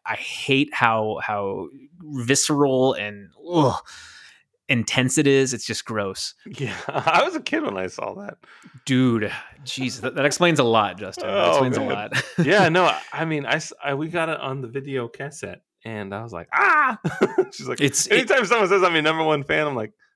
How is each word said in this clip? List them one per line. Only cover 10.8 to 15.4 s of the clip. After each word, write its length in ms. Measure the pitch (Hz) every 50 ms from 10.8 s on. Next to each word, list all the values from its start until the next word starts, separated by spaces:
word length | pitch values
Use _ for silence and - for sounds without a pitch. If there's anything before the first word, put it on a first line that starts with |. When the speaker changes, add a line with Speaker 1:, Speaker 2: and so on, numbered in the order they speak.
| 104 98 90 95
Speaker 1:
Justin. 280 | 104 92 95 - -
That 100 | - -
Speaker 2:
Oh, 120 | 202 - -
Speaker 1:
explains 260 | 160 143 135 127 131
a 20 | -
Speaker 2:
man. 100 | - -
Speaker 1:
lot. 340 | - 101 104 - - - - -
<laughs> 140 | - - 165
Speaker 2:
Yeah, 240 | - 190 214 185 165
no, 140 | 160 180 180
I, 160 | 151 98 78 - - -
I 120 | 135 160
mean, 200 | 160 160 147 139
I 100 | 117 135
s-, 180 | 156 156 - - - -
I, 100 | 143 139
we 140 | 139 156 156
got 200 | 175 175 160 160
it 100 | 156 -
on 220 | - 135 135 139
the 60 | 127
video 400 | 113 117 139 135 143 135 131 120
cassette. 540 | 117 - - 135 147 151 -